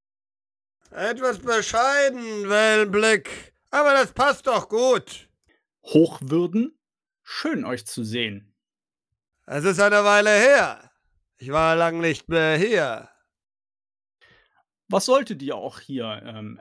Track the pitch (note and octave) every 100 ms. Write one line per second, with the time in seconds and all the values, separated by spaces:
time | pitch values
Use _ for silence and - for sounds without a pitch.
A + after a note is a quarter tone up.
0 | _ _ _ _ _ _ _ _ _ -
1 | G3+ A#3+ B3+ G3+ B3+ A3+ - A3+ B3+ C#4+
2 | C#4 B3+ A3+ G#3+ G3+ G#3 A3 G#3+ G#3 G3+
3 | A3 G#3+ - - - _ _ C#4 D4 C#4
4 | A3+ - C#4 - C4 A3 - A3 B3+ A3+
5 | - - - _ _ _ _ _ - D#3
6 | D#3+ - C3+ D#3+ F3 G3 C4+ - _ _
7 | _ _ - - D#4 C#4 A2+ B2 - -
8 | A2 A#2+ A2+ G2+ G#2 _ _ _ _ _
9 | _ _ _ _ - C#3+ E3+ F3+ G3+ G#3
10 | G3+ G#3 G#3+ G#3 B3+ C#4 E3 - - _
11 | _ _ _ _ B2+ D3+ D#3+ E3 E3+ E3
12 | E3 D3 - E3 D#3+ D#3 G#3 G#3 C#3 A2+
13 | - _ _ _ _ _ _ _ _ _
14 | _ _ _ _ _ _ _ _ - F#3+
15 | - C4 C4 E3 C#3 A2+ B2+ - - C3+
16 | A2+ G#2+ A2+ A2 G#2+ -